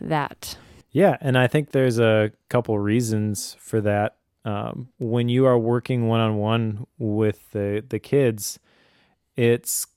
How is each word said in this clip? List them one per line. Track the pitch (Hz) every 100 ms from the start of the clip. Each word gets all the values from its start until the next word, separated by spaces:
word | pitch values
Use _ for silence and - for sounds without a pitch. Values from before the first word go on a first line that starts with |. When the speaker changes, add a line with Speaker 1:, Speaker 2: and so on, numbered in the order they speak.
Speaker 1:
that. | - 156 139 - - - - - _
Speaker 2:
Yeah, | 143 190 123
and | 143 127
I | 127
think | 151 143
there's | 135 131 117
a | 113 110 107 - -
couple | 123 113 104
reasons | 101 120 113 107 107 101 - -
for | - 110
that. | 104 104 107 _ _ _
Um, | - 104 113 - 123 -
when | 117 120 120
you | 127
are | 131 120
working | 113 120 - 123 113
one-on-one | 113 110 104 107 117 110 104 - -
with | 110 107 107 - _
the, | 104 101 107 127
the | 107
kids, | - 143 123 107 - - _ _ _ _ _ _ _
it's | - 117 120 - - -